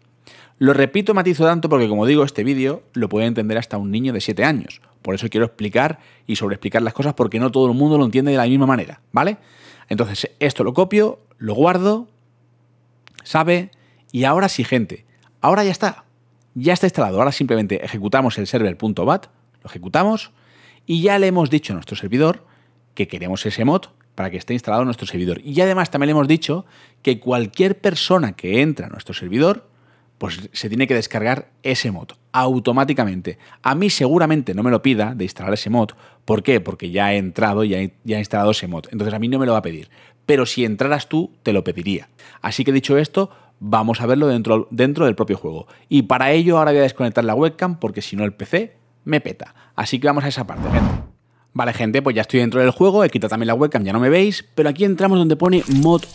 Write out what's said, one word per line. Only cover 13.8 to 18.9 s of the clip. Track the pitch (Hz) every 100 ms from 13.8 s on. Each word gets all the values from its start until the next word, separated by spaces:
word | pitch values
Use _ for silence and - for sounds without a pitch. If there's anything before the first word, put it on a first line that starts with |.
| _ _ _
y | 123
ahora | 131 160 190
sí, | -
gente, | 117 127 104 - _ _ _ _
ahora | 135 196
ya | 202
está. | 170 202 - _ _ _ _ _
Ya | 127 135
está | 180
instalado. | 190 180 110 92
Ahora | 131
simplemente | 139 135 113 104 98
ejecutamos | - 107 101 127 135 110
el | 101
server.bat, | 123 107 85 110